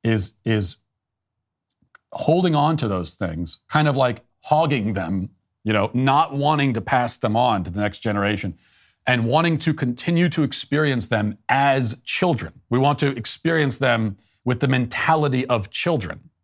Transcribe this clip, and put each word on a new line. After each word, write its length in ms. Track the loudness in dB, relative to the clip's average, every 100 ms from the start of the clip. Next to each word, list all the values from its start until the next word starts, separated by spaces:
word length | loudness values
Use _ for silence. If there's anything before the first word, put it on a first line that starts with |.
is, 340 | 2 0 -2 _ 0
is 320 | 0 0 -8 _ _ _ _ _ _ _ _ _ _ _ _ _
holding 420 | -4 0 2 4 2
on 220 | 2 2
to 100 | 0
those 280 | -2 -4 -6
things, 440 | -6 -4 -8 -10 _
kind 220 | 2 2
of 80 | 2
like 240 | 0 0 _ _ 0
hogging 480 | 2 2 0 0
them, 360 | -4 -4 -4 -6 _ _ _ -2
you 80 |
know, 180 | 0 0
not 400 | 0 2 2 2
wanting 400 | 0 0 2 0
to 80 | -2
pass 360 | 0 0 0 -2
them 180 | -2 2
on 300 | 2 0 -2
to 40 |
the 120 | -2
next 180 | -4 -2
generation 580 | -4 0 0 -2 -6 -10 _ -20 -20 _ -2
and 200 | 0 2
wanting 320 | 2 2 0
to 160 | -2
continue 560 | -2 -2 -4 -2 2 2
to 120 | 2
experience 680 | -2 -2 -2 0 0 0 0
them 280 | 0 -2 -4 -2
as 500 | 2 4 2 0 -6 -6
children. 560 | -2 0 0 -4 -14 _
We 100 | 2
want 180 | 2 2
to 160 | -2 -2
experience 640 | -8 -4 -2 2 0 2
them 400 | 2 2 0 -4 _ _ -2
with 160 | 0
the 80 | 2
mentality 760 | 2 0 -2 0 2 2 0 0
of 220 | -2 -2
children. 600 | -4 -2 -2 -4 -10 -16 _